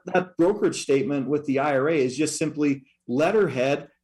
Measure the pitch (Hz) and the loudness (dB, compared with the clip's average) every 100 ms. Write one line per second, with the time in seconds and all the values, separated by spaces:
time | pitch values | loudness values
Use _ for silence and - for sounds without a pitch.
0 | - 180 180 - 170 208 185 - - 139 | -2 -2 -2 0 2 2 0 -2 0 0
1 | 127 143 127 147 143 131 147 139 143 165 | 2 -2 -2 -2 0 0 0 0 0 0
2 | 127 120 156 - 156 151 147 139 - _ | 0 0 -4 -2 -4 0 0 0 -6 _
3 | - 123 165 214 185 127 131 147 - _ | -6 0 2 2 2 0 0 0 -6 _